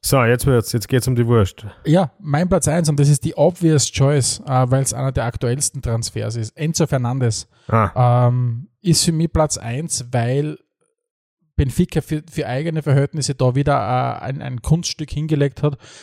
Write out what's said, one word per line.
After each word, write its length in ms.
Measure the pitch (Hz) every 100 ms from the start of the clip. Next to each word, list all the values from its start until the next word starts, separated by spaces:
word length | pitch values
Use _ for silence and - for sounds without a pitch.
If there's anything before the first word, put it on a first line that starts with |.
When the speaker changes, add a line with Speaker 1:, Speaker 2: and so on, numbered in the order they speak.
Speaker 1:
So, 220 | - 139
jetzt 220 | 117 123 139
wird's, 260 | 123 107
jetzt 160 | 120 -
geht's 200 | 131 127
um 80 | 123
die 120 | 117
Wurst. 380 | 120 95 - 104 - -
Speaker 2:
Ja, 260 | 160 170 _
mein 300 | 156 143 180
Platz 180 | 180 -
eins, 220 | 156 156
und 100 | 143
das 80 | 143
ist 160 | 147
die 140 | - -
obvious 540 | 147 175 165 156 -
choice, 480 | - 135 147 127 - -
äh, 240 | 131 127
weil's 220 | 135 135
einer 180 | - 135
der 140 | 135 117
aktuellsten 560 | - 120 127 147 143
Transfers 540 | 120 113 110 - 110 117
ist. 220 | 107 -
Enzo 300 | 156 165 160
Fernandes, 600 | 135 120 127 120 110 - _ _
Speaker 1:
Ah. 600 | 113 101 - 123 123 123
Speaker 2:
ähm, 420 | 123 123 117 143 _
ist 240 | 180 160 -
für 60 |
mich 200 | 160 160
Platz 260 | 165 156 -
eins, 500 | 117 120 165 - 123
weil 460 | 123 117 135 151 151 _ _ _ _ _ _ _ _ _ -
Benfica 460 | 139 - 185 160
für, 220 | - 156 151
für 180 | - 147
eigene 340 | 127 160 156
Verhältnisse 540 | 151 139 139 160 139 135
da 180 | 127 123
wieder, 200 | 139 139
äh, 480 | 104 123 127 -
ein, 180 | 104 135
ein 200 | 135 127
Kunststück 480 | - 160 170 - 151
hingelegt 500 | 143 156 151 143 -
hat, 160 | 147 143 - -